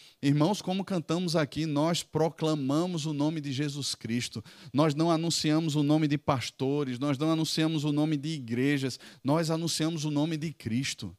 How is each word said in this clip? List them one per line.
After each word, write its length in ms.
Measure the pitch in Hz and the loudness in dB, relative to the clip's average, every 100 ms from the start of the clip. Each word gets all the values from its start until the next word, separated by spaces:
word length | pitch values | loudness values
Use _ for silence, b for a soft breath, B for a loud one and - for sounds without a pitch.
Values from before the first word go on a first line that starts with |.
| B B | B B
Irmãos, 400 | 139 147 156 202 | 2 4 4 2
como 220 | - 185 | -2 -4
cantamos 540 | 180 185 - 165 180 165 | -2 -4 -2 -2 0 0
aqui, 280 | 147 147 156 | 0 -2 0
nós 380 | 143 160 165 | 2 2 0
proclamamos 1000 | - 151 160 - 156 156 131 147 180 170 151 | -2 0 0 0 -2 0 0 0 0 -2 -4
o 80 | |
nome 260 | 147 151 160 | 0 0 -2
de 140 | 143 | -4
Jesus 420 | 131 147 143 131 - | -2 -2 -4 -6 -6
Cristo. 480 | 110 120 117 110 - B 143 | -4 -2 -2 -8 -12 B -4
Nós 200 | 127 156 | 2 2
não 160 | 143 170 | 4 2
anunciamos 680 | 160 165 - 156 156 165 147 | 2 0 0 2 2 2 2
o 80 | |
nome 260 | 143 151 156 | 4 4 2
de 80 | 147 | 0
pastores, 840 | - 135 - - 135 147 135 120 | 0 0 -2 -4 -2 0 -2 -2
nós 180 | 147 131 | -2 0
não 140 | 160 | 0
anunciamos 540 | 160 156 - 160 160 147 | 0 0 0 0 2 0
o 80 | |
nome 240 | 147 156 147 | 2 2 0
de 100 | 151 | -2
igrejas, 720 | 160 117 117 139 143 131 - B B | -6 -4 0 2 2 0 -6 B B
nós 260 | 127 156 160 | 0 0 2
anunciamos 540 | 160 165 - 156 170 | 0 -2 -2 -2 -2
o 80 | 151 | -2
nome 240 | 143 156 156 | 0 0 -2
de 160 | 165 | -6
Cristo. 640 | - 110 117 135 - 98 | -6 -4 -2 -2 -6 -10